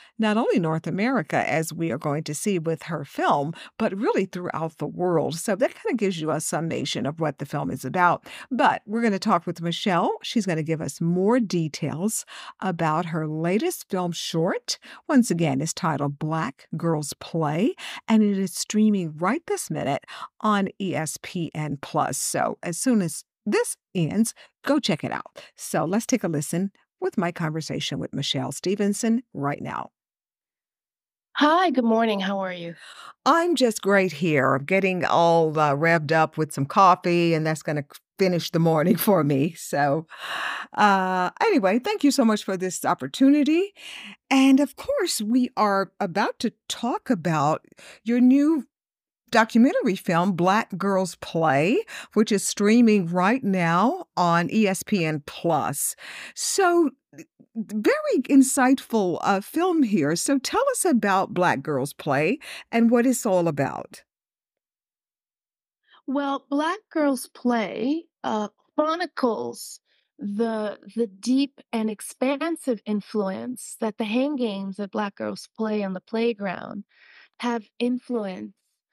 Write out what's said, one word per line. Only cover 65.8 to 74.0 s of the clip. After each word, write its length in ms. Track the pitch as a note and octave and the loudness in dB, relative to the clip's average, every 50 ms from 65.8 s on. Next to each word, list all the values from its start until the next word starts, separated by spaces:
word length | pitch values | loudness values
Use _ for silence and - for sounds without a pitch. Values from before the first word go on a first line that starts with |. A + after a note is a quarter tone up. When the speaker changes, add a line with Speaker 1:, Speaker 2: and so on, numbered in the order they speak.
| _ _ _ _ _ | _ _ _ _ _
Speaker 2:
Well, 400 | - C4 C#4+ C#4+ C#4 C#4 C4+ _ - | -6 -4 -2 -2 -2 -4 -4 _ -4
Black 300 | C#4 C#4+ D4+ E4 F#4 G#4+ - - | -2 -2 -2 -2 -4 -6 -8 -6
Girls 380 | - E4 D4 C#4+ C4+ B3 - - | -2 0 2 2 0 0 -4 -10
Play, 760 | - - - A#3+ A#3+ A#3 G#3 E3+ - - - C4+ D4+ E4 - _ _ _ - | -10 -4 -2 0 0 0 0 -2 -4 -4 -2 -2 -2 -2 -6 _ _ _ -4
uh, 240 | B3+ A3+ G#3+ G#3 G3+ _ _ _ _ _ | -2 -2 -2 -4 -6 _ _ _ _ _
chronicles 1080 | - D4+ D#4 D#4+ E4+ F4+ D#4 - - C4+ A#3+ G#3+ - - A#2 - - - - - - _ _ _ _ _ _ _ - | -2 0 0 0 -2 -4 -6 -6 -2 -2 -2 -2 -2 -6 -8 -8 -10 -14 -16 -18 -20 _ _ _ _ _ _ _ -12
the, 600 | G3+ G3+ G3+ G3+ A#3 A3+ A3 G#3+ G#3+ G3+ - - - G#3 - | -10 -6 -4 -2 -2 -2 -2 -4 -4 -6 -8 -10 -16 -10 -4
the 100 | A3 A#3 | -4 -4
deep 540 | G3 F#3 G3 - A#3 B3+ C4+ C#4 C4+ _ - - _ - | -4 -6 -6 -2 0 0 0 0 -2 _ -14 -14 _ -6
and 160 | A3+ A3 G#3+ | -4 -4 -4
expansive 920 | G#3+ - - - - - B3+ C4 C#4+ C#4 D#4 E4+ E4 - - C4+ A#3 G3+ - | -6 -8 -12 -12 -6 -4 -2 -2 -2 -2 -4 -4 -6 -4 -4 -4 -4 -4 -4
influence 880 | - G#3+ G3+ - - - G#3+ G3 F#3+ F#3+ G#3+ A#3 B3 B3+ - - - - - | -4 -4 -4 -4 -4 -4 -4 -4 -4 -4 -8 -8 -10 -10 -12 -14 -16 -10 -6
that 180 | A3+ A3 - | -6 -6 -6
the 60 | - | -6